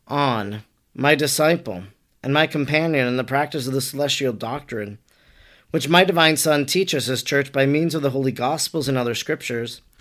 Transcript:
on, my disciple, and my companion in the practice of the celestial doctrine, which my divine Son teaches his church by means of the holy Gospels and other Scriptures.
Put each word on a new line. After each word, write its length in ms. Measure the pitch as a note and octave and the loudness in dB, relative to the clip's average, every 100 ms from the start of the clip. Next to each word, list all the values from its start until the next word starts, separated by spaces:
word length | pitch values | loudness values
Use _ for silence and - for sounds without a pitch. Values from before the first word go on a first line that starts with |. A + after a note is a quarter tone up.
| - | -6
on, 540 | C#3+ C#3 A2+ G2+ G#2+ - _ _ | 0 0 0 -4 -8 -14 _ _
my 220 | - C#3 D3+ | -2 2 2
disciple, 680 | D3 D3 D#3 E3+ E3+ F#2 F#2+ _ _ _ | 2 2 2 2 -2 -10 -12 _ _ _
and 100 | B2+ | -2
my 140 | D3 D#3+ | 0 2
companion 640 | D#3 C#3 D3+ E3 D3 B2 | 0 0 0 2 0 0
in 100 | B2+ | -2
the 60 | |
practice 420 | A#2+ C#3 D3 D#3 B2+ | -2 -2 -2 -4 -4
of 80 | |
the 80 | C3+ | -4
celestial 520 | C3 C3+ C#3+ - C3+ | -4 -2 -2 0 -2
doctrine, 680 | G#2+ A#2 C#3+ C#3 A2+ G2+ G#2 _ _ _ _ - _ _ | -2 -6 -8 -8 -8 -8 -12 _ _ _ _ -20 _ _
which 180 | D#3+ C3 | -4 4
my 140 | E3+ | 4
divine 340 | F#3 F3 D#3+ D3+ | 6 6 4 4
Son 300 | D#3+ D3 C#3 | 2 2 2
teaches 400 | F#3 F#3 C#3+ A#2 | 0 0 -2 -2
his 160 | B2+ | -4
church 280 | - C#3 C3+ | 0 0 0
by 140 | C#3 C3+ | 2 2
means 300 | D3 E3 D#3 | 2 2 0
of 80 | |
the 80 | C#3 | -2
holy 200 | C3 C3 | 0 -2
Gospels 560 | A2+ B2 D#3 - E3 C3+ | -2 -2 -2 -4 -2 0
and 100 | C3 | 0
other 180 | A#2+ A2+ | 0 -2
Scriptures. 640 | - D#3 - A#2 A#2 - _ _ | -4 -6 -4 -6 -6 -10 _ _